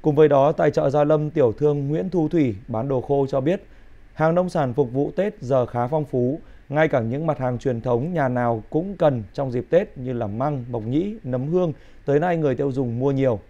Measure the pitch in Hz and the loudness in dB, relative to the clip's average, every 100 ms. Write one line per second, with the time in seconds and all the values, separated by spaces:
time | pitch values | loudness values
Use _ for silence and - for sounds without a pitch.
0 | 156 143 156 143 143 165 160 151 151 147 | 2 6 6 8 4 4 2 2 2 2
1 | 147 156 151 151 123 107 147 143 143 156 | 4 2 2 2 2 4 0 0 -2 -2
2 | 185 175 156 170 135 95 - 110 135 131 | -2 0 0 2 0 -2 -6 -6 -2 -4
3 | 120 143 135 135 135 196 - - - - | 0 0 0 0 0 -2 -4 -20 -20 -20
4 | - - 170 175 180 175 131 120 131 127 | -20 -2 2 2 0 0 -2 0 0 0
5 | 143 - 202 214 123 135 120 120 123 156 | -2 -2 -4 -4 0 0 0 -2 -2 -2
6 | 143 131 123 156 - - - 147 160 135 | -2 0 0 -2 -10 -20 -6 0 2 2
7 | 113 131 160 143 127 120 135 117 127 120 | -2 -4 -4 -2 -2 -2 -2 -2 -2 -2
8 | 151 175 135 123 120 113 104 151 190 190 | 0 -2 0 0 0 -2 -2 -4 -4 0
9 | 156 127 101 - 135 123 120 165 202 - | 0 0 -6 -6 -4 -4 2 0 0 -8
10 | 127 120 110 107 143 143 120 120 107 143 | -8 -4 -4 -4 -4 -4 -6 -8 -2 -2
11 | 196 214 131 127 135 180 175 139 - - | -2 -8 -6 -6 -2 0 0 -4 -14 -12
12 | - 147 175 170 147 127 139 131 123 117 | 0 0 2 0 0 0 -2 -2 -4 -2
13 | 135 135 131 107 | -2 0 0 -2